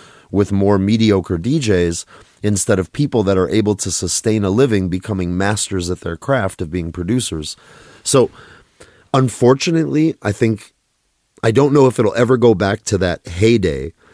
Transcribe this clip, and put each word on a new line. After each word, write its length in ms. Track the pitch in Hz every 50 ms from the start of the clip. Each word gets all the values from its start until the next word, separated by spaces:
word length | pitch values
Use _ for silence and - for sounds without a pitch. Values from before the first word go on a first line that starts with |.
| - - - - _ -
with 220 | 92 98 101 -
more 260 | 101 98 98 101 101 95
mediocre 600 | 95 101 113 110 113 107 101 95 87 - 95 82
D 200 | 85 120 151 165
Js 460 | 131 107 95 87 87 85 82 - - _ - - - _ _ -
instead 360 | - 107 104 98 - - 104 92
of 140 | 90 -
people 320 | - - 147 139 - 117 98
that 140 | 98 98 92
are 100 | 90 71
able 260 | 90 110 104 104 104
to 160 | - - 95
sustain 540 | - - 92 87 - - - 113 107 110 101
a 60 | 92
living 380 | 98 117 139 127 107 98 95 90
becoming 480 | 87 92 - - 104 92 90 87 90
masters 540 | 92 98 101 110 104 - - 98 92 87 87
at 100 | 90 -
their 160 | - 85 85
craft 440 | - - - 139 123 98 95 - -
of 100 | 92 78
being 220 | 85 92 82 85
producers. 640 | - 90 87 90 120 127 - - - 78 76 - - _ _ - - - - - - - -
So, 260 | - - 135 113 - - - - - - - _ _ _ _ - _ _ _ _ -
unfortunately, 1000 | - 135 131 120 - - 120 120 135 135 - 180 165 165 156 143 135 151 160 160 - _
I 100 | - 104
think, 400 | 101 - 120 113 110 101 - - _ _ _ _ _ _ _ _ _ _ _ _ _ -
I 80 | - 113
don't 240 | 107 127 143 143 139
know 120 | 147 135 127
if 100 | 117 -
it'll 160 | 113 101 -
ever 240 | 117 123 113 131 120
go 160 | 117 117 110
back 300 | 85 101 98 104 - -
to 140 | - 104 90
that 280 | 92 87 82 - -
heyday, 640 | - 85 87 107 113 120 113 92 85 71 65 69 80 - _ _ _